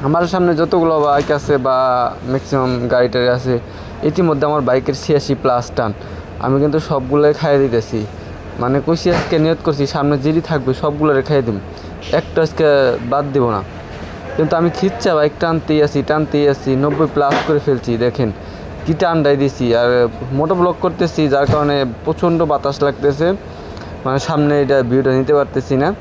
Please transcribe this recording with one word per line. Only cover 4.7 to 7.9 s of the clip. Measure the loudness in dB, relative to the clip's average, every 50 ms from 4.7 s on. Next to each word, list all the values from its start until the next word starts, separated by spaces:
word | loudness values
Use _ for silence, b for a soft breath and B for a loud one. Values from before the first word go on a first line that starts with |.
| 2 2 2 -2 -4 -4 0
ছিয়াশি | 0 0 0 2 0 -4 0 0
plus | 0 0 0 -2 -4 -4
টান। | -2 -2 -2 -4 -6 B B B B B B B B -2
আমি | 0 0 2 2
কিন্তু | 2 0 0 -2 0
সবগুলোই | -2 -2 -2 0 2 4 4 4 2
খাইয়ে | 2 0 2 2 4 2
দিতেছি, | 2 2 0 -2 -2